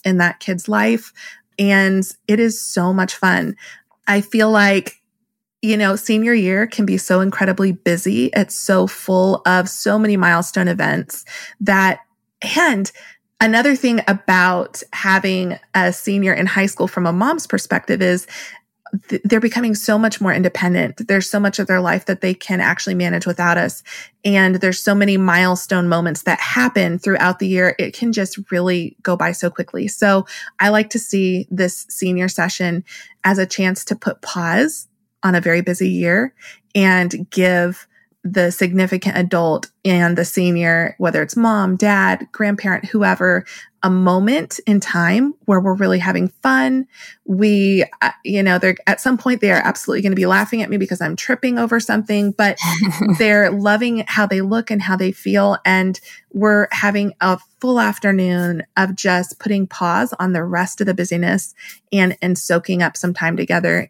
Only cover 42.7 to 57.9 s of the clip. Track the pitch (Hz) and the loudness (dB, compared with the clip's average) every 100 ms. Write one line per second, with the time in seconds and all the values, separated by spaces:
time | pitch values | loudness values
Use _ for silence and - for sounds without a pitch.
42.7 | 180 - 214 196 185 180 180 - - - | -4 -2 0 0 2 2 0 -2 -14 -20
43.7 | _ 185 185 180 185 202 285 - - - | _ 0 2 4 2 2 0 -2 -6 0
44.7 | 202 - 175 170 202 277 - - 190 190 | 0 2 0 2 2 0 -2 0 2 2
45.7 | 190 190 185 180 175 180 - 262 262 262 | 0 0 0 0 0 -2 -2 0 2 2
46.7 | 262 262 - - - - 190 214 202 196 | 0 -4 -12 -20 -14 -6 0 2 4 2
47.7 | 190 - - - - - 196 196 180 190 | 2 0 -2 -4 -4 -4 0 2 2 0
48.7 | 180 - 196 254 254 254 247 202 180 - | 0 -2 -2 -2 -2 0 0 2 2 0
49.7 | - - 127 202 185 180 190 208 226 202 | -4 -4 -2 0 0 2 2 0 -4 -4
50.7 | 208 190 180 160 175 - 254 262 240 233 | -4 -4 -4 -6 -6 -4 -2 -2 -2 0
51.7 | 233 226 214 214 208 202 196 202 - 170 | -2 0 -2 0 0 0 2 0 0 -4
52.7 | 165 196 156 202 170 220 208 202 202 202 | 0 -2 0 0 2 4 4 4 2 2
53.7 | 214 240 226 214 214 202 190 196 226 233 | 2 0 -2 -2 0 0 0 0 -2 -2
54.7 | 208 185 185 190 190 196 202 202 190 185 | -4 -2 0 -2 -2 0 2 2 2 2
55.7 | 185 185 185 - - _ 196 214 208 - | 2 0 -2 -12 -20 _ 0 2 4 2
56.7 | - 202 202 202 - 185 180 - _ 254 | 0 0 0 -2 -2 0 0 -6 _ 0
57.7 | 240 214 | 2 0